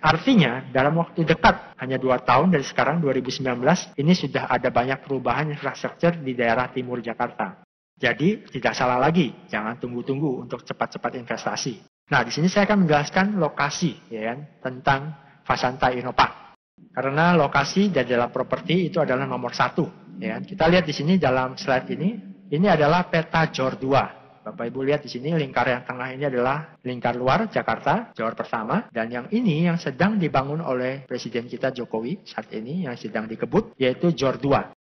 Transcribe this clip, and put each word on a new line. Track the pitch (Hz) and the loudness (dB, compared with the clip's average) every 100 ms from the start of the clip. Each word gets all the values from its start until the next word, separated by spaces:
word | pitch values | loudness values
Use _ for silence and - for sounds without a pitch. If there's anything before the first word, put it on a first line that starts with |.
| 160 | 4
Artinya, | 160 - 254 139 123 135 | 2 4 4 4 0 -2
dalam | 127 139 160 | 2 2 2
waktu | 165 - 156 | -2 -2 0
dekat, | 160 - 185 - - | 4 4 2 -4 -12
hanya | 131 131 | -4 -2
dua | 131 123 | 2 0
tahun | - 123 175 | 4 4 6
dari | 165 131 | 4 0
sekarang, | - 123 165 | 0 2 2
dua | 143 131 | 0 0
ribu | 127 | -2
sembilan | - 131 123 | -4 -2 0
belas, | 127 180 - - | 2 2 0 -2
ini | 147 | 4
sudah | 185 143 131 139 | 4 2 -4 0
ada | 123 123 | 0 2
banyak | 120 127 135 | 0 0 -2
perubahan | - 135 123 123 151 | -4 -4 -2 -2 -2
infrastruktur | 147 139 - 123 - 170 170 | -4 -8 -6 -8 0 0 2
di | 139 123 | -4 0
daerah | 117 113 127 | 2 2 0
timur | - 123 123 | -4 -6 -6
Jakarta. | 113 113 123 - 101 92 _ _ _ _ | -6 -4 -6 -4 -8 -8 _ _ _ _
Jadi, | 123 113 156 214 - | -2 2 2 0 -6
tidak | 139 120 110 | -2 -2 0
salah | 127 123 | 0 4
lagi, | 135 165 135 - - | 4 4 2 -2 -8
jangan | 110 107 123 | -6 -6 -6
tunggu-tunggu | 123 123 120 135 151 127 | -8 -8 -4 -2 -2 -4
untuk | 123 120 | -8 -12
cepat-cepat | - - 117 - 120 127 | -10 -6 -4 -4 -8 -8
investasi. | 120 113 - 107 - 104 - _ _ | -8 -6 -4 -4 -6 -8 -16 _ _
Nah, | 139 | 0
di | 120 | 0
sini | 127 170 | 0 2
saya | 208 196 | 2 4
akan | 208 175 | 4 4
menjelaskan | 151 147 - 196 208 | 4 2 0 0 2
lokasi, | 151 - 143 - 170 117 - | -2 0 -2 0 -2 -2 -12
ya | 113 110 127 | -8 -6 -6
kan, | 147 _ | -12 _
tentang | 131 127 135 135 147 156 - _ | -10 -4 0 0 -2 -12 -18 _
Fasanta | - 127 127 131 135 | -4 0 0 0 0
Inopak. | 127 123 - 131 - - _ _ _ - | 0 -4 2 0 0 -20 _ _ _ -12
Karena | - 135 143 170 | -4 -2 2 4
lokasi | 175 139 139 139 - 202 | 6 4 2 0 2 2
dan | 160 123 | 2 2
dalam | 120 120 | 2 0
properti | - 127 127 - 170 170 | -2 -2 -4 0 0 2
itu | 165 | 0
adalah | 143 127 135 | 0 0 -2
nomor | 127 123 - | -4 -6 -2
satu, | 123 - 147 - - - | 0 0 -4 -6 -20 -10
ya | 110 113 | -8 -6
kan. | - | -8
Kita | - 160 | 0 4
lihat | 180 160 | 4 2
di | |
sini | 143 143 190 | -2 2 4
dalam | 151 127 127 98 | 4 2 0 -4
slide | - 127 135 123 | -2 -2 0 -2
ini, | 165 233 - - - | -2 -4 -12 -18 -6
ini | 147 202 | 0 4
adalah | 165 147 170 180 | 6 6 4 2
peta | 165 160 165 160 | -2 0 0 0
Jor | - 131 123 | 0 -4 -2
dua. | 131 135 98 - - - | 2 2 2 -8 -20 -18
Bapak | 107 90 117 | -16 -10 -8
Ibu | 127 | -4
lihat | 135 147 | -2 -2
di | 123 | -4
sini, | 120 131 | -8 -2
lingkar | 165 139 131 127 | -2 0 0 0
yang | 123 123 | 0 -4
tengah | 127 127 | -8 -8
ini | 131 143 | -4 -2
adalah | 127 123 147 156 - | 0 0 0 -6 -12
lingkar | 127 123 120 120 | -8 -4 -2 0
luar | 127 151 220 | 2 2 2
Jakarta, | - 113 113 - 175 240 | -2 -2 -2 0 -2 -2
Jor | - 113 113 | -6 -6 -4
pertama, | 117 117 110 165 - | -6 -4 -2 -2 -2
dan | 113 113 | -6 -4
yang | 120 127 | -6 -4
ini | 214 247 151 | 0 0 2
yang | 175 170 | 2 0
sedang | - 131 185 220 | -4 -2 0 2
dibangun | 156 135 135 151 | 2 0 0 -4
oleh | 170 127 127 135 135 | -2 -2 -2 -6 -8
Presiden | 123 123 117 120 | -8 -4 -6 -6
kita | 123 135 | -4 -4
Jokowi | 123 117 110 117 196 - | -4 -6 -4 -4 -8 -8
saat | - 110 | -12 -10
ini, | 110 113 165 160 | -10 -8 -6 -6
yang | 120 | -6
sedang | 113 110 110 | -6 -6 -6
dikebut, | 110 117 165 220 - | -6 0 0 -2 -2
yaitu | 131 127 175 | 0 2 0
Jor | 165 135 123 | 2 0 0
dua. | 135 131 95 - | 2 2 0 -12